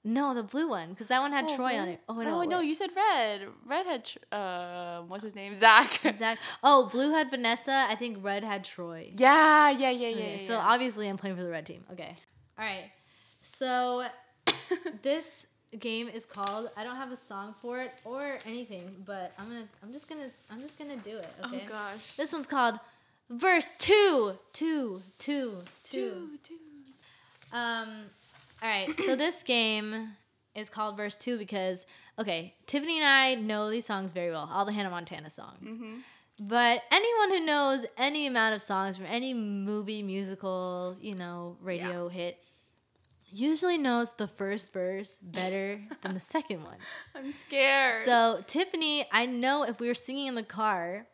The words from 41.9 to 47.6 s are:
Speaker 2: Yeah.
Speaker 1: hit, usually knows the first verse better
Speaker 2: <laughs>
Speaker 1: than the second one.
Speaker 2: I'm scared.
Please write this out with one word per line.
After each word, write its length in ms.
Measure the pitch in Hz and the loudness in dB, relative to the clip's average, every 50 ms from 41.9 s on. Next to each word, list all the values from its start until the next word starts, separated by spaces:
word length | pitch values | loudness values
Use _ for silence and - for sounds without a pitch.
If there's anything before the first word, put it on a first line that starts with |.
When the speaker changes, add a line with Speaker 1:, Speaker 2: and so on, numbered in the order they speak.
| 180 175 175 | -6 -6 -6
Speaker 2:
Yeah. 60 | 175 180 | -8 -6
Speaker 1:
hit, 300 | 180 175 175 - _ _ _ _ _ _ _ _ _ _ _ _ _ _ _ _ _ _ _ | -6 -6 -8 -8 _ _ _ _ _ _ _ _ _ _ _ _ _ _ _ _ _ _ _
usually 460 | 190 202 247 294 320 302 359 359 349 320 | -6 -2 0 0 0 2 2 2 2 2
knows 340 | 285 254 240 233 233 226 - | 2 2 2 0 0 -2 -4
the 140 | - 214 196 | -8 -8 -8
first 440 | - - 202 196 202 214 - - | -6 -6 -4 -4 -4 -4 -6 -6
verse 460 | - 190 180 185 190 190 202 196 - - | -4 -4 -4 -2 -4 -6 -8 -10 -14 -14
better 600 | 190 180 160 180 185 185 190 196 196 196 202 208 202 214 | -16 -10 -6 -4 -2 -2 -2 -4 -4 -6 -8 -10 -12 -16
Speaker 2:
<laughs> 80 | 311 - | -16 -10
Speaker 1:
than 120 | - 190 190 | -8 -6 -6
the 60 | 185 | -6
second 420 | - - - 320 294 - 202 165 156 | -6 -4 -4 -4 -4 -4 -10 -10 -10
one. 120 | - - - - - - - - - _ | -16 -18 -18 -16 -16 -16 -16 -18 -16 _
Speaker 2:
I'm 180 | 285 269 277 | -12 -10 -10
scared. 720 | 294 - - - 285 269 | -10 -12 -10 -2 2 4